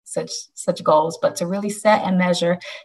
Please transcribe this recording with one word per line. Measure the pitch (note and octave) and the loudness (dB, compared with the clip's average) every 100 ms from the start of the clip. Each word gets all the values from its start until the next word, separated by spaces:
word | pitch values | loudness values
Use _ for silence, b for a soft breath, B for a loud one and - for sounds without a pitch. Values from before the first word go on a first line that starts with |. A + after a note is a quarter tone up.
such, | - - D#3+ - - | -10 -8 -8 -10 -14
such | - - F3 | -10 -6 -2
goals, | E3+ D#3 D#3+ E3 | 4 4 2 0
but | D#3 - | -4 -2
to | F3 | -4
really | G3 G#3 | -4 -4
set | - G#3+ G#3 | 0 2 4
and | - F#3 | 4 2
measure | F3+ F3 E3+ F3+ B B | 2 2 0 -2 B B